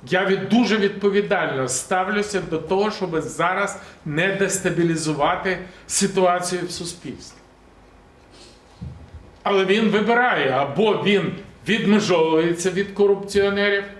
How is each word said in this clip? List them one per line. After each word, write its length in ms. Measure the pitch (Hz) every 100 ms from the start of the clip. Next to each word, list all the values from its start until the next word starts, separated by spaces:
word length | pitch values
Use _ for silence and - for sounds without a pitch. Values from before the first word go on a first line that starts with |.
| -
Я 160 | 180
від-, 240 | 196 190 196
дуже 280 | 220 240 214
відповідально 920 | 196 202 202 196 202 196 156 135 127
ставлюся 720 | - - 185 185 208 202 190
до 180 | 156 160
того, 320 | 160 190 214
щоб 300 | 202 180 160
зараз 580 | - - 170 190 196 - - -
не 320 | 160 147 185 190
дестабілізувати 1200 | 190 - 180 160 165 156 151 143 151 180 190 180 - - -
ситуацію 800 | - 196 190 185 180 175 180 165
в 40 |
суспільстві. 680 | - 165 - 143 101 - - - _ - - - - - - - - - - - - - - - - - -
Але 220 | 208 202
він 240 | 185 208 220
вибирає, 640 | 202 208 233 247 180 139
або 520 | 127 139 139 214 196
він 320 | 185 202 160 - - - 147
відмежовується 1000 | 208 165 208 - 175 160 160 170 170 190
від 220 | 180 202
корупціонерів 920 | - 202 196 - 202 202 202 202 202 202